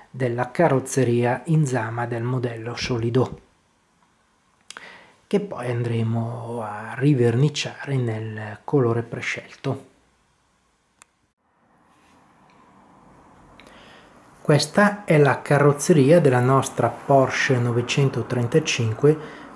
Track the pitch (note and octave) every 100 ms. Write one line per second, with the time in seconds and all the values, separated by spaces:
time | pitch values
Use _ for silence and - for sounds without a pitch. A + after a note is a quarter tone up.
0 | - C3 B2+ A#2+ B2 - E3 C3+ - C3+
1 | A#2+ A#2+ A#2+ C3 - D#3 C#3 B2+ A2+ A#2
2 | A#2+ A#2 A#2+ B2+ A#2+ A#2 A2+ A#2+ - B2
3 | A#2 B2 A#2+ - _ _ _ _ _ _
4 | _ _ _ _ _ _ - - - -
5 | - _ - G3+ G3 - B2+ A#2+ A#2 A2+
6 | A2+ A2+ A2+ A#2+ A#2 A#2+ G#2+ G#2 A2 B2
7 | C#3+ C3+ A#2+ A#2 D3 D3 A#2+ - - C3+
8 | A#2 A2 A2 G#2+ G#2+ G#2+ - D3 A#2+ A2+
9 | A#2 - - - - - C#3 - - _
10 | _ _ _ _ _ _ _ _ _ _
11 | _ _ _ _ _ _ _ _ _ _
12 | _ _ _ _ _ _ _ _ _ _
13 | _ - _ - - - - - - -
14 | - - - - - C#3+ - - G#3 G3+
15 | - D#3 C#3+ A#2+ - C#3+ D3 C#3+ - D#3+
16 | C3 F3 C#3+ B2 B2 C3+ B2 - A#2 -
17 | - C#3 B2+ - - B2 A#2+ A#2 A#2 -
18 | C3+ B2 A2 A#2+ A#2 D#3+ D#3+ - A2+ A2
19 | C#3+ D#3 - - -